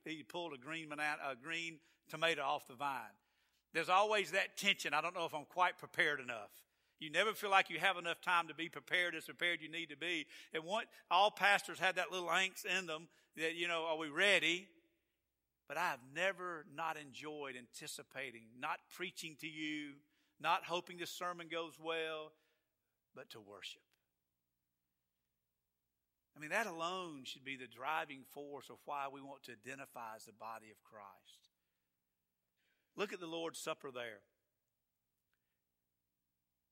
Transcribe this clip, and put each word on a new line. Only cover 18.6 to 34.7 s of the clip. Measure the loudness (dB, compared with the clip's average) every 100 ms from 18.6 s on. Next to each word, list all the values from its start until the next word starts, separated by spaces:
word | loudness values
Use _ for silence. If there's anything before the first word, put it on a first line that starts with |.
| -6 -6 -8
preaching | -8 -8 -6 -10 -8
to | -10
you, | -4 -4 -4 -6 -12 _ _ _ _
not | 0 0 2
hoping | -4 -4 -8
the | -8
sermon | -4 -6 -6 -6
goes | -4 -4 -8
well, | -4 -2 -2 -4 -8 _ _ _ _ _ _ _ _ -18
but | -16
to | -16
worship. | -16 -12 -12 -14 _ _ _ _ _ _ _ _ _ _ _ _ _ _ _ _ _ _ _ _ _ _ _ _ _ -14
I |
mean, | -2
that | 0 0
alone | -2 -2 -2 -4 -8
should | -10 -10 -8
be | -8
the | -10
driving | -8 -4 -2 -2 -8 -14
force | -14 -12 -12 -12
of | -16
why | -10 -6 -6
we | -8
want | -14 -16
to | -16
identify | -16 -12 -12 -12 -12 -12 -12
as | -16
the |
body | -14 -10 -10 -14
of | -20
Christ. | _ -18 -16 -18 _ -20 _ _ _ _ _ _ _ _ _ _ _ _ _ _ _ -6
Look | -4
at | -4
the | -6
Lord's | -4 -6 -6
Supper | -8 -6 -8
there. | -8 -8 -10 _ _ _ _ _